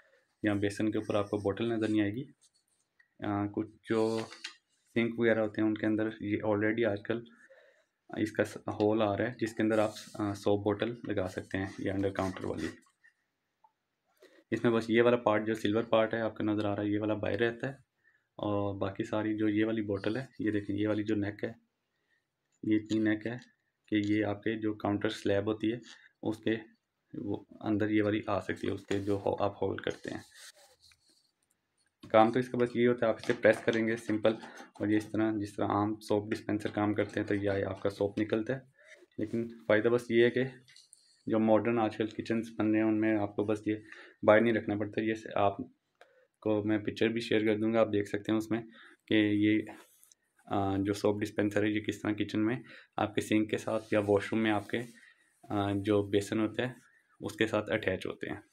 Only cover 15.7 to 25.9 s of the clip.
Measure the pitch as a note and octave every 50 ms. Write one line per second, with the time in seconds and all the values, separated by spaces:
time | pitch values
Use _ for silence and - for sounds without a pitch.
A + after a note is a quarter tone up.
15.7 | G#2 A2+ A2+ - - A2 A2 A2 A2+ A#2 A2+ G#2+ G#2+ - G#2+ G#2+ G#2+ G#2 G#2 G2+
16.7 | G2+ G2+ G#2+ G#2 G#2 G#2 G#2+ G#2+ G#2+ G#2 G#2 G2 G2 G2+ A#2 A#2+ A#2 A#2 - C3+
17.7 | C#3 - _ _ _ _ _ _ _ _ _ _ _ - - G#2 G#2 G2+ G2+ G2+
18.7 | G2+ G2 G2+ G2 G2 - A2+ A2 - G#2+ G#2+ G#2+ G#2+ G#2+ G#2+ A2 G#2 G#2+ A2 A2
19.7 | A2+ A2+ G#2+ G2+ G2 F#2+ F#2+ G#2 A2 B2+ C3+ - _ - A2+ G#2+ G#2 G#2 G2+ -
20.7 | G2+ G2+ G#2 G#2+ G#2 G#2+ G#2 G#2+ A2 G#2 G2+ G2+ G#2 - - A2+ A2+ - _ _
21.7 | _ _ _ _ _ _ _ _ _ _ _ _ _ _ _ _ _ _ - A2
22.7 | G#2+ G#2+ G#2 - G#2+ A2 G#2+ G#2+ A2 G#2+ - A2+ A#2+ B2+ - - _ _ _ _
23.7 | _ _ _ - G#2+ G#2+ G#2 G2+ G#2 G#2+ G#2 G2+ G#2 G#2 - A2 A2+ A2 A2 G#2+
24.7 | G#2+ G#2+ - G2+ G2+ G2+ G2+ A2 - - - G2+ G2 G2+ G2+ A2 - - - G#2+
25.7 | A#2 B2+ - -